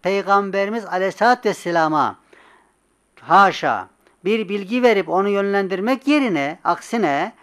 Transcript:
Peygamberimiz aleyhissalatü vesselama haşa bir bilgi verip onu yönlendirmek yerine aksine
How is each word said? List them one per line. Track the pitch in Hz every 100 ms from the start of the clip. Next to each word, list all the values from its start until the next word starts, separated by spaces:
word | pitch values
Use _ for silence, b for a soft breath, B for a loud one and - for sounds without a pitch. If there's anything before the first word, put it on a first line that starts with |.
Peygamberimiz | 180 196 190 196 196 196 196 226 190
aleyhissalatü | 180 190 180 185 185 220
vesselama | 185 175 170 160 156 120 - b b b b b b _ _ _ _
haşa | - 175 196 151 151 110 95 _ b b
bir | 180 220 190
bilgi | 202 185 247
verip | 247 202 160
onu | 170 196
yönlendirmek | 202 202 202 190 185 208 254 277
yerine | 294 262 160 139 156
aksine | - 170 - 233 180 139 190 b